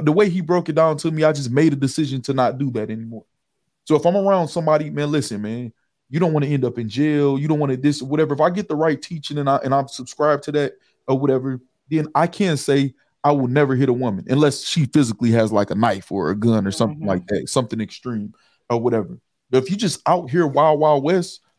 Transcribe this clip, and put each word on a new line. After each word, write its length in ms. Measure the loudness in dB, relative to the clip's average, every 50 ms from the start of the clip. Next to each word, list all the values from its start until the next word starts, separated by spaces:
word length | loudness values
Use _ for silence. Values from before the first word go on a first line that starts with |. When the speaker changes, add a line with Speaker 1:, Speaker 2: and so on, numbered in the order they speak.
| 0
Speaker 1:
The 80 | 2
way 180 | 4 4 4 2
he 100 | 2 -2
broke 280 | -2 0 0 0 0 0
it 80 | 0
down 200 | 2 2 2 2 -2
to 120 | -4 -4
me, 140 | -2 2 2
I 80 | 2
just 180 | 2 0 -2 0
made 220 | 2 4 6 6
a 40 | 6
decision 460 | 4 2 0 0 -2 -2 -2 -4 -6
to 100 | -4 -2
not 240 | 0 2 2 0 0
do 140 | -2 -4 -4
that 180 | -4 -4 -6 -6
anymore. 360 | -8 -8 -10 -12 -14 -16 -18 _ _ _ _ _ _ _ _ _ _ _ -2
So 120 | 0 2
if 100 | 2 4
I'm 100 | 2 2
around 300 | 2 2 2 2 2 0
somebody, 420 | -2 -4 -2 0 2 2 2 0 -2
man, 200 | -4 -4 -2 -2
listen, 320 | 0 -2 -2 -4 -6 -8
man, 300 | -6 -6 -6 -8 -10 -12 -14 _ _ _ _ _ _ -6
you 120 | -2 0
don't 120 | 0 2
wanna 140 | 2 0 0
end 180 | 0 0 0 0
up 140 | -2 -2 -4
in 100 | -8 -4
jail. 480 | -2 0 0 2 2 2 2 2 0
You 120 | 0 0 0
don't 100 | 0 0
wanna 180 | 0 -2 -2
this, 240 | 0 0 0 0 -2
whatever. 320 | -4 -4 0 0 0 0
If 80 | 2 2
I 80 | 2 2
get 180 | 0 -2 -6 -4
the 80 | -2
right 260 | 0 0 0 0 -2
teaching 360 | -6 -12 -12 -12 -10 -8 -6 -4
and 120 | 0 0
I, 60 | 0 0 0
and 100 | 0 0
I'm 140 | 0 -2 -4
subscribed 560 | -8 -14 -16 -12 -4 -2 0 0 0 0 -2
to 80 | -4
that 220 | -2 -2 -2 -2 -6 _ _ _ _ _ _ -2
or 100 | 0 0
whatever, 420 | 2 2 2 0 0 -4 -6 -8 -10 _ _ _ _ -4
then 180 | -2 -2 -2 0 0
I 140 | 0 0 0
can 280 | 0 -2 -2 0 0
say 380 | -2 0 0 2 2 2 0 -4 _ _ _ _ _ 0
I 80 | 2
will 160 | 2 2 0 0
never 260 | 2 2 2 2 2
hit 140 | 2 2 2
a 40 |
woman 320 | 2 0 0 -4 -4 -4 -4 -2
unless 340 | 2 2 2 2 2 -2
she 220 | -6 -4 -2 -2 0
physically 460 | 2 2 2 2 2 0 0 2 2
has, 180 | 4 4 2 2
like, 180 | 2 0 0 0
a 20 | 0
knife 380 | 0 0 0 0 -2 -6 -6
or 180 | -4 -2 -2 -2
a 60 | -2
gun 280 | 0 2 2 2 2 0
or 60 | 0
something 300 | 0 0 -2 -2 -2 -4
Speaker 2:
Mm-hmm. 80 | -4 -2
Speaker 1:
like 180 | -2 -2 -2
that, 220 | -4 -4 -4 -4 -2
something 320 | -2 -2 -2 -2 -4 -8
extreme 540 | -8 -8 -10 -12 -10 -8 -8 -8 -8 -10 -14 _ _ _ _ _ _ -4
or 100 | -2 0
whatever. 380 | 0 0 0 -2 -4 -6 -10 -18 _ _ _ _ _ -2
But 140 | 0 0 0
if 60 | -2
you 60 | -4
just 240 | -2 -2 -4 -4 -2 0
out 240 | 0 0 0 -2 -2
here 160 | 0 0 0
wild, 320 | 2 2 4 4 4 4 4
wild 240 | 4 4 2 2
west, 380 | 2 2 0 0 -2 -4 -10 -20 _ _ _